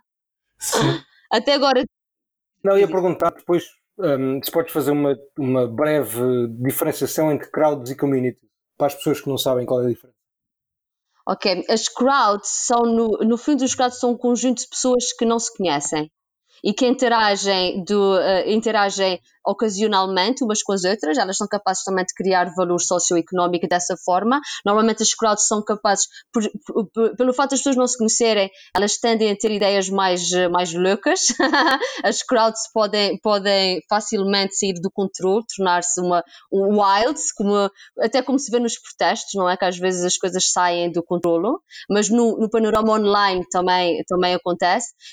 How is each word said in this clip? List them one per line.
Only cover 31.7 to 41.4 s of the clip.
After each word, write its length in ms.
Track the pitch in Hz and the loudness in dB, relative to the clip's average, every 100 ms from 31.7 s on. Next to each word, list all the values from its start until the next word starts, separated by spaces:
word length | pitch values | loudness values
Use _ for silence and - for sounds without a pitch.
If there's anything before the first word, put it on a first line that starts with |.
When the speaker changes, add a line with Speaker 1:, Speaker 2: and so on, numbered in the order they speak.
| 294 494 523 | 0 -2 -2
Speaker 2:
As 180 | 571 - | -2 -2
crowds 400 | - 240 226 220 - | -2 2 2 0 -6
podem, 440 | 226 208 208 202 160 | -2 0 0 0 -2
podem 600 | 214 202 196 196 190 180 - | 0 0 2 2 2 -2 -2
facilmente 640 | 214 220 214 196 202 190 - | -2 -2 -2 0 0 0 -2
sair 180 | 196 | -4
do 180 | 175 185 | -2 -6
controle, 520 | - 190 - 185 196 226 - | -4 -6 -2 0 0 -2 -4
tornar-se 440 | 190 175 175 - | 0 0 0 -4
uma, 220 | 180 175 175 - _ | 0 0 -2 -16 _
um 280 | 196 196 208 | 0 2 2
wild, 380 | 202 202 240 294 - - | 4 2 2 -2 -6 -2
como, 340 | 202 202 202 - - - | 0 2 0 -4 -18 -4
até 220 | 226 262 | 0 0
como 160 | 262 262 | 0 -2
se 120 | 254 | 0
vê 80 | 240 | -2
nos 180 | 240 - | -2 -4
protestos, 540 | - - 175 226 - 196 | -14 -2 -2 -2 -4 -2
não 140 | 180 | 0
é? 80 | 185 | 0
Que 80 | 185 | -2
às 120 | 180 | 0
vezes 260 | 185 185 180 | -2 0 -2
as 120 | - | -2
coisas 340 | 190 180 - | -2 -2 -2
saem 400 | - 175 175 175 | 0 0 0 -2
do 100 | 170 | -4
controlo, 580 | 170 175 170 165 | -4 -4 0 0